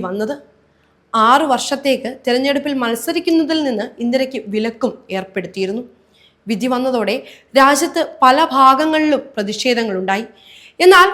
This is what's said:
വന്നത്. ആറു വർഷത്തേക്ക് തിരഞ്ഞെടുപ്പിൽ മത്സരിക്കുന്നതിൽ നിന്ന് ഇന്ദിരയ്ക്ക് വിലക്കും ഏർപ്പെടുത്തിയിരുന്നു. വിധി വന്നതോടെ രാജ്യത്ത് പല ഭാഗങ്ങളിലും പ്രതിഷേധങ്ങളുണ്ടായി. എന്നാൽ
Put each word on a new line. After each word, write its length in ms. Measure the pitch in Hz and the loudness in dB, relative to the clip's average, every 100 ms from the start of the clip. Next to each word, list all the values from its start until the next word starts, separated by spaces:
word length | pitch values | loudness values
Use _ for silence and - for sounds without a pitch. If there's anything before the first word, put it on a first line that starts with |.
| 185 | -4
വന്നത്. 280 | 196 220 285 - _ _ _ _ _ _ | -6 -6 -8 -14 _ _ _ _ _ _
ആറു 320 | 226 220 277 311 | 0 4 4 2
വർഷത്തേക്ക് 600 | 247 - 277 277 247 220 262 - | -2 -2 -4 -2 -2 -4 -8 -4
തിരഞ്ഞെടുപ്പിൽ 480 | 247 277 277 294 269 | -2 0 -2 -4 -4
മത്സരിക്കുന്നതിൽ 800 | 233 233 - 339 339 330 302 320 285 | -4 -4 -4 -4 0 0 0 -2 -2
നിന്ന് 180 | 214 240 - | -4 -6 -6
ഇന്ദിരയ്ക്ക് 380 | 240 254 262 262 202 | -2 -2 -2 -6 -6
വിലക്കും 380 | 214 226 226 233 - - 190 | -4 -4 -4 -6 -6 -8 -8
ഏർപ്പെടുത്തിയിരുന്നു. 680 | 185 196 170 196 185 220 247 _ _ _ _ _ - | -8 -10 -10 -6 -6 -6 -12 _ _ _ _ _ -8
വിധി 200 | 214 254 | -4 -2
വന്നതോടെ 420 | 247 262 247 196 254 - - _ 277 | -2 -2 -2 -2 -4 -8 -20 _ 2
രാജ്യത്ത് 440 | 269 285 330 339 311 - | 4 4 0 -2 -4 0
പല 240 | 262 277 320 269 | 2 4 2 4
ഭാഗങ്ങളിലും 640 | 262 269 311 311 302 269 - | 4 4 2 0 0 0 -4
പ്രതിഷേധങ്ങളുണ്ടായി. 920 | - 202 214 254 233 226 185 190 196 233 - _ - - - | -8 -6 -4 -2 -2 -2 -4 -2 -4 -6 -16 _ -20 -18 2
എന്നാൽ 240 | 359 381 381 | 6 8 6